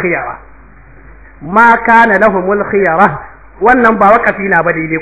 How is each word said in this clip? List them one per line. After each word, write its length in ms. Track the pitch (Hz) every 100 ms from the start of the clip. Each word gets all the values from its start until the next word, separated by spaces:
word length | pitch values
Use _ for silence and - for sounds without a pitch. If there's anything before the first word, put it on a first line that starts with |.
khiyara. 380 | 180 151 - - - - - - - - - - - -
Ma 340 | 147 202 233 233
kana 340 | 233 226 233 196
lahumul 460 | 220 190 185 208 196
khiyara. 380 | 202 185 165 196 147 - - - -
Wannan 380 | 214 254 233 214
ba 120 | 202
waƙafi 380 | 233 214 196 196
na 140 | 175
ba 100 | 165
daidai, 260 | 165 160 160